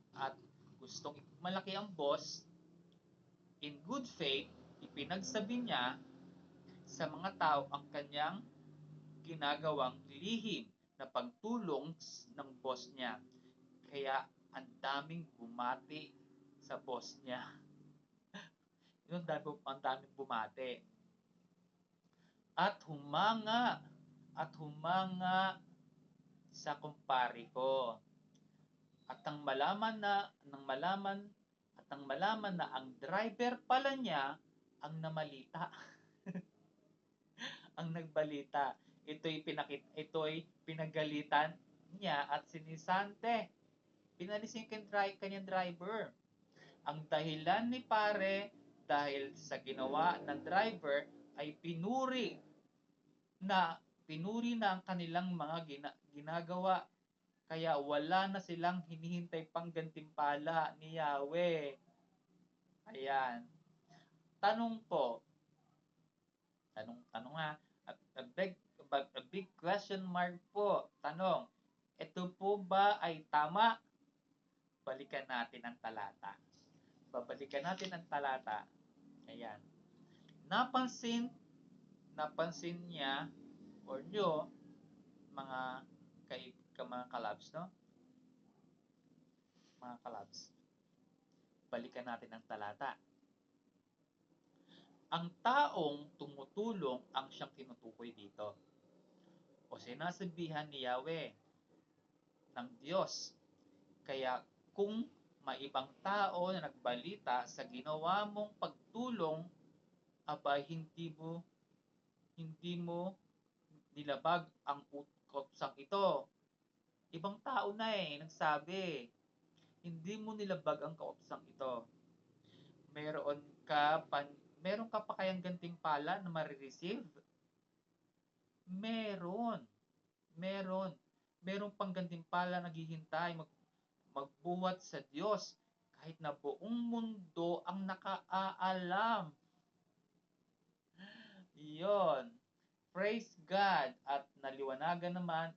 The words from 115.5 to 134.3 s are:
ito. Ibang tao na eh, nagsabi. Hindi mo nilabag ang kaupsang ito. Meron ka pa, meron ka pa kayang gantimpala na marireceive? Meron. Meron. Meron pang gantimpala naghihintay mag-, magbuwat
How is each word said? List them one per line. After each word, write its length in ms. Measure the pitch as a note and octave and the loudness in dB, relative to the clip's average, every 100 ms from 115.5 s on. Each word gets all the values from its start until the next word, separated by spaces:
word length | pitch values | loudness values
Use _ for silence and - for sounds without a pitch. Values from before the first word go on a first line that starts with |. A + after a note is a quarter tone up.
| - C#3 C#3 | -4 -4 -4
ito. 480 | C3+ G3+ G3 C#3+ - _ _ _ _ _ _ _ _ | -2 4 6 4 0 _ _ _ _ _ _ _ _
Ibang 240 | E3 F#3+ G#3 | -6 -4 -4
tao 320 | C#4 B3 G3+ G#3 | -2 0 2 0
na 160 | A3+ | 2
eh, 240 | G#3 E3 D3 | 2 0 -4
nagsabi. 920 | D#3+ - D#3+ D3+ D3+ F#3+ F3+ C#3+ A#2+ _ _ _ _ _ _ _ | -10 0 4 4 2 -2 -2 -2 -6 _ _ _ _ _ _ _
Hindi 300 | F3 E3 E3 G#3+ | -10 -8 -6 -6
mo 160 | G#3+ | -6
nilabag 480 | G#3+ G3+ F3+ D3+ D3 | -4 -2 0 0 0
ang 160 | D3 D#3+ | -2 -6
kaupsang 480 | C#3+ - - C#3 | -8 -8 -10 -12
ito. 400 | - - C3 A#2 A2 - _ _ _ _ _ - - - - D3+ | -10 -6 -2 -2 -6 -16 _ _ _ _ _ -20 -20 -20 -16 -8
Meron 480 | D3 D#3 C#3 D3 - - - | -4 -2 -2 -2 -6 -14 0
ka 360 | D3+ D3 D#3+ - | 6 6 6 2
pa, 160 | C#3+ C#3+ - - - | -2 -2 -8 -20 -6
meron 240 | F3+ G#3+ A3+ | -2 -2 0
ka 160 | G#3+ | -2
pa 80 | - G#3 | -2 0
kayang 240 | F#3+ F#3 | 0 0
gantimpala 800 | F3+ F3+ E3+ E3+ D#3+ D3 D3+ G3 | -2 -4 -6 -2 2 2 2 -2
na 80 | F#3 | -2
marireceive? 720 | D#3+ C#3+ C#3 C3+ - F3 B3 F#3 - - _ _ _ _ _ _ _ _ _ _ _ _ _ - | -2 -2 -4 -12 -8 -4 -4 -6 -16 -20 _ _ _ _ _ _ _ _ _ _ _ _ _ -8
Meron. 920 | F#3 A3 A3+ G#3+ F#3+ F3 G3+ A#3 G#3 - _ _ _ _ _ _ | -4 0 0 0 -2 -2 0 0 0 -6 _ _ _ _ _ _
Meron. 640 | D#3+ F#3 G3 F#3 F#3+ F#3+ - _ _ _ _ | -6 -4 -2 -2 0 -2 -6 _ _ _ _
Meron 280 | F3 G3 G#3 - | -4 -2 -2 -2
pang 180 | G3+ | -2
gantimpala 680 | F#3 F3 E3 - F3 F3+ F3+ | -2 -2 -4 -2 2 2 0
naghihintay 760 | E3+ E3 D#3+ D#3+ D#3+ D#3 F3 E3 | -2 -6 -6 -8 -4 0 0 -2
mag-, 220 | D#3 _ _ _ _ _ _ C3+ | -8 _ _ _ _ _ _ -6
magbuwat 640 | C#3+ | -6